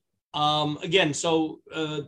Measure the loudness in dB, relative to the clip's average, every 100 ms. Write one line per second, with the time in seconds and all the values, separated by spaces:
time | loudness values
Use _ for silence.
0 | _ _ _ 0 2 2 0 -4 0 2
1 | 2 0 2 2 0 -6 -12 -8 -6 -6